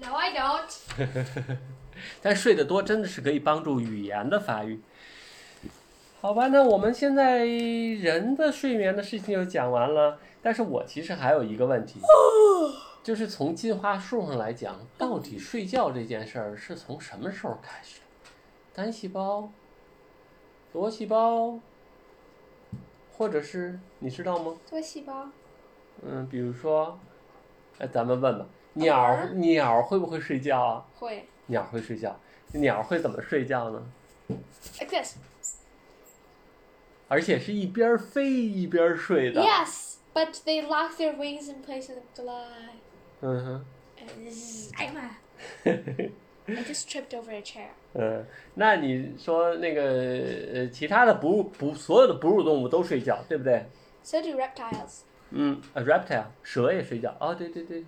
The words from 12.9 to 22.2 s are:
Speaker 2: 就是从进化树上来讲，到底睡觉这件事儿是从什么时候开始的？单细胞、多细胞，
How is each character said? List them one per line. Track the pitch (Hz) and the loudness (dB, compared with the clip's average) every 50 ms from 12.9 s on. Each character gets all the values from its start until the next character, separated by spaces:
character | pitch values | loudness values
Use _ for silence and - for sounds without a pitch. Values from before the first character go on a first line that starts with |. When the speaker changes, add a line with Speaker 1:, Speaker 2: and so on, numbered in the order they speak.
| - - | -20 -12
Speaker 2:
就 | - - 226 | -6 -6 -4
是 | 208 220 | -4 -4
从 | 190 - - 139 156 | -6 -4 -4 -4 -4
进 | 170 - - 226 208 | -4 -4 -2 -2 -2
化 | 185 196 202 196 190 | 0 0 -2 -2 -2
树 | 190 - 254 233 185 156 | -4 -4 -4 -4 -4 -2
上 | 139 120 | -4 -4
来 | 107 113 | -4 -4
讲， | 120 120 120 98 98 95 113 127 - | -6 -6 -8 -10 -10 -12 -16 -20 -8
到 | - 247 254 226 147 | -6 -4 -4 -4 -6
底 | 131 - 110 | -6 -8 -12
睡 | 98 - - - 233 196 | -14 -12 -8 -8 -8 -6
觉 | 185 254 262 220 151 | -2 0 0 0 0
这 | 127 123 113 | -2 -4 -6
件 | 113 120 107 110 | -6 -6 -8 -8
事 | 110 - 123 | -8 -8 -8
儿 | 107 104 104 | -8 -8 -8
是 | 107 - - - | -12 -14 -14 -14
从 | - - - 131 - | -14 -12 -14 -14 -14
什 | - - - 95 | -12 -16 -14 -10
么 | 131 190 | -10 -8
时 | 190 - - | -8 -8 -8
候 | - 117 - | -8 -8 -10
开 | - - - - | -12 -18 -18 -18
始 | - - - - | -20 -20 -20 -20
的？ | - _ _ _ - - - - _ _ _ _ _ _ | -20 _ _ _ -20 -20 -20 -20 _ _ _ _ _ _
单 | _ - 196 226 | _ -8 -6 -6
细 | 226 220 - 185 | -6 -8 -10 -8
胞、 | 190 190 190 196 202 208 214 208 - _ _ _ - - _ _ - _ _ - _ _ - _ _ _ _ - _ _ _ _ | -6 -4 -4 -2 -2 -4 -6 -10 -16 _ _ _ -20 -20 _ _ -20 _ _ -20 _ _ -20 _ _ _ _ -20 _ _ _ _
多 | - 165 190 220 | -6 -4 -4 -4
细 | 220 220 214 | -4 -6 -4
胞， | 190 220 220 226 233 233 226 226 233 233 226 - - _ _ _ _ _ - _ - - _ | 0 2 4 4 4 2 2 0 -2 -4 -10 -16 -20 _ _ _ _ _ -20 _ -20 -20 _